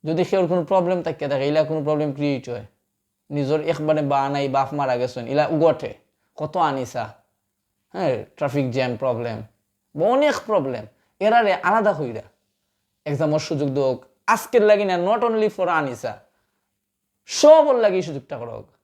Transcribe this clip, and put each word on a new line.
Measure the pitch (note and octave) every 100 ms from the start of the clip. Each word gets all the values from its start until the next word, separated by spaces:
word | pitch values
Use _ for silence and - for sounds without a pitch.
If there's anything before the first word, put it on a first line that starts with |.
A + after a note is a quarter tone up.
যদি | D#3 E3
কেউর | F3+ F#3+ F3
কোনো | F3+
প্রবলেম | D#3 F#3+ F3 F#3
থাকে, | D#3+ B2 C#3+
থাকে, | C#3 C#3
ইলা | D3+
কোনো | D3 D#3
প্রবলেম | C#3+ D3+ D3+
ক্রিয়েট | C#3 D3 C3+ B2
হয়, | A#2 G#2+ _ _ _ _ _ _
নিজের | D3 C3+ D#3 D#3
একবারে | D3+ D3+ D#3
বা | C#3+ C#3 C#3
নাই, | C#3+ C#3+
বাপ | C3+ C3
মারা | D3 C#3 B2
গেছেন, | B2 B2+ A#2
ইলা | C#3+ D3+
উগঠে, | D#3 D#3+ - A#2 - _ _ _ -
কত | D3+ F3+
আনিসা, | D#3 C3+ B2 B2 G#2+ - _ _ _ _ _ _ _
হ্যাঁ, | - F3+ G#2+ - -
ট্রাফিক | C#3+ C#3+ C3
জ্যাম | B2 B2+ A2+
প্রবলেম, | C3+ A#2 A#2+ A2 A2 _ _ _ _ C#3+
অনেক | F#3 C4 D4 - -
প্রবলেম, | G#3 C3+ A#2+ G#2+ _ _ _
এরারে | G3+ A#3 G#3+
আলাদা | F3+ F3 A3 G#3
কইরা | D#3 C3+ A2 - _ _ _ _ _ _ _
এক্সামের | D3+ C#3+ D#3 D3+
সুযোগ | - D3 C#3+
দোক | C3+ C3+ B2+ - _ -
আজকের | A3 - A#3+
লাগি | G#3+ G#3
না, | G3+ F3+
not | F3+ A3+ A#3
only | A3 G#3+ G#3+
for | F3+
আনিসা, | E3 C#3+ A#2 A#2 G2+ _ _ _ _ _ _ _ _ _ _ -
সবর | - D4 D#4 D4
লাগি | B3+ G#3+ F#3
সুযোগটা | E3+ C#3 - C3
করা | A#2
হোক। | A2+ - _